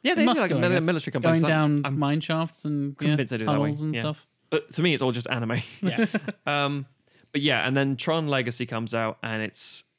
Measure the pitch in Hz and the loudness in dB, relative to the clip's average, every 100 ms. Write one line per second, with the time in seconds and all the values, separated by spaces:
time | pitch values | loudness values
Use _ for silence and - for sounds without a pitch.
0 | 254 339 247 226 196 160 175 180 160 170 | 0 2 4 4 2 2 2 2 2 0
1 | - - 165 165 160 156 151 147 143 139 | -2 0 2 4 4 4 4 2 0 0
2 | 143 151 - 160 165 - 151 147 143 135 | 0 0 0 -2 -2 -6 -6 -4 -4 -2
3 | 147 151 127 120 110 143 147 147 156 120 | 0 0 0 -2 0 2 0 -2 -4 -2
4 | 151 151 _ _ _ 156 - - 170 143 | -4 -6 _ _ _ -4 -4 0 2 2
5 | 131 120 117 127 113 117 - - 190 - | 0 0 -4 -4 -2 -4 -4 -4 -4 0
6 | 220 220 - - - 143 143 143 135 _ | 0 -2 -6 -8 -4 -2 0 -2 -8 _
7 | _ _ _ 151 147 123 92 135 139 131 | _ _ _ -2 2 2 2 2 2 0
8 | - 160 156 135 123 120 123 117 113 117 | 0 0 0 0 -2 -4 -6 -6 -4 -2
9 | 113 110 113 110 110 - - - - | -2 -4 -6 -6 -6 -6 -8 -8 -10